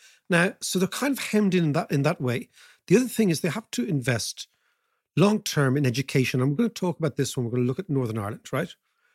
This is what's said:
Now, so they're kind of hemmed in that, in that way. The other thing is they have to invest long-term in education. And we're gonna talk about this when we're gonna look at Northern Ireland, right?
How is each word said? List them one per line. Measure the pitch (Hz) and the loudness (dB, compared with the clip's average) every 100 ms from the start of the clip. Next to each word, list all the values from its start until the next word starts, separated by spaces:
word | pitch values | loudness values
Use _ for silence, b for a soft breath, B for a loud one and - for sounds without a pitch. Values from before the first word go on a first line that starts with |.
| b b _ | b b _
Now, | 170 185 - | 2 2 -2
so | - 190 | -4 -2
they're | 185 | -2
kind | - 294 | -2 -2
of | 262 - | -2 -2
hemmed | 214 202 | 2 2
in | 180 160 | 2 2
that, | 143 - | 0 0
in | 143 | 0
that | 143 143 | 0 0
way. | 127 117 - b b b - | -2 -4 -6 b b b 4
The | 190 | 4
other | 254 | 4
thing | - 208 | 2 2
is | 151 | 2
they | 175 | -2
have | 170 - | -6 -8
to | - 240 | -6 -2
invest | 147 120 117 - - - _ _ _ _ _ _ - | -2 0 -2 -2 -10 -16 _ _ _ _ _ _ 2
long-term | 196 208 - 151 139 135 | 4 2 -2 0 2 2
in | 131 | 2
education. | 120 135 139 123 127 | 0 0 0 0 0
And | 131 | 0
we're | - | 2
gonna | 233 | -2
talk | - 185 - | 0 -4 -2
about | 156 - | -4 -2
this | 131 - | -4 -2
when | 117 | -2
we're | |
gonna | 123 123 | 0 0
look | 131 | -2
at | 190 | -2
Northern | 139 120 110 | -2 -2 -4
Ireland, | 101 117 - | -6 -8 -6
right? | 135 180 - _ _ _ | -6 -6 -10 _ _ _